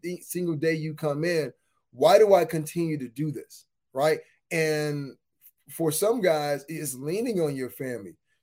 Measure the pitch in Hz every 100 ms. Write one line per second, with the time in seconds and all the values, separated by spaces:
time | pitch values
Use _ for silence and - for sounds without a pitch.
0 | 175 175 - 180 175 151 160 160 156 151
1 | 156 143 170 170 135 - _ _ _ 120
2 | 151 202 214 185 160 165 156 170 165 151
3 | 123 117 156 127 - - _ _ _ 131
4 | 156 156 - _ _ 170 156 151 151 147
5 | 139 - _ _ - _ - - 160 151
6 | 208 247 185 156 147 139 - 160 151 127
7 | 143 196 247 190 151 135 123 - 131 120
8 | 95 - _ _